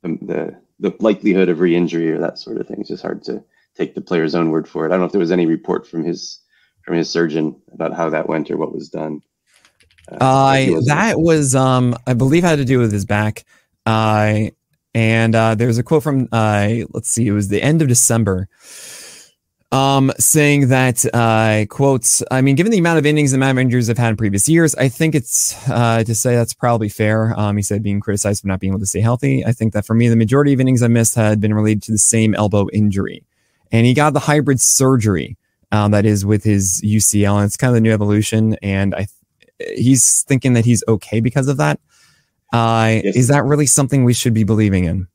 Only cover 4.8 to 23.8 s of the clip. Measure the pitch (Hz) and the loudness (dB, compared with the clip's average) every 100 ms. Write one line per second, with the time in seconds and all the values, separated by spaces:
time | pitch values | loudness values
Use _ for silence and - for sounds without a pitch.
4.8 | 80 92 90 101 85 90 82 82 - 87 | -2 -2 -2 -2 -2 0 0 -2 -4 -6
5.8 | - 82 80 85 - - _ _ _ _ | -6 -8 -6 -8 -12 -20 _ _ _ _
6.8 | - 85 78 85 85 78 78 - _ - | -6 -4 -4 -2 -2 -2 -6 -8 _ -10
7.8 | 80 85 82 78 78 80 76 82 80 80 | -8 -4 -4 -4 -4 -6 -6 -6 -6 -8
8.8 | 76 87 78 76 _ _ _ _ _ _ | -12 -12 -10 -12 _ _ _ _ _ _
9.8 | _ _ - - 131 135 135 135 131 80 | _ _ -20 -2 0 2 4 2 2 0
10.8 | 123 147 220 190 165 160 143 131 131 127 | 0 0 0 0 2 2 2 2 2 2
11.8 | 123 120 - 123 135 165 175 151 127 131 | 0 -2 -4 0 2 2 2 0 0 2
12.8 | 117 104 98 104 107 - _ _ _ _ | 2 -2 -2 -2 -2 -6 _ _ _ _
13.8 | - 110 110 107 107 107 107 _ _ _ | -2 0 2 2 2 0 -4 _ _ _
14.8 | _ 113 110 113 113 113 113 110 120 117 | _ -2 2 2 2 2 2 2 0 0
15.8 | 120 160 156 135 127 117 110 104 101 117 | 0 0 0 -2 -2 0 0 0 0 -2
16.8 | 92 - - - 113 104 98 98 135 160 | -6 -8 -6 -2 0 0 -2 -2 0 2
17.8 | 147 120 - 117 104 92 98 _ - - | 2 2 2 0 0 -2 -6 _ -20 -20
18.8 | - - - - - _ _ _ _ 131 | -20 -20 -20 -20 -20 _ _ _ _ 0
19.8 | 135 135 135 - - 156 147 143 135 131 | 2 2 2 0 0 4 4 4 4 2
20.8 | 131 123 120 120 117 110 110 107 107 - | 2 0 -2 0 2 2 2 0 -2 0
21.8 | 139 131 - - - 131 135 139 190 220 | 0 0 0 -2 -2 0 2 2 2 2
22.8 | 170 165 147 151 143 131 135 127 127 123 | 2 2 2 2 2 2 0 0 0 0